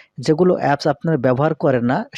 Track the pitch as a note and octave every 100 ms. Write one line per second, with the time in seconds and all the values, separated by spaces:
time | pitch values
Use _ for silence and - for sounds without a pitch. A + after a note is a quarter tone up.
0 | _ - C3 D#3 F3+ - C3+ C#3+ D#3 C#3+
1 | E3 D3 B2+ B2 D#3 D#3 D#3 B2+ A#2+ D#3
2 | -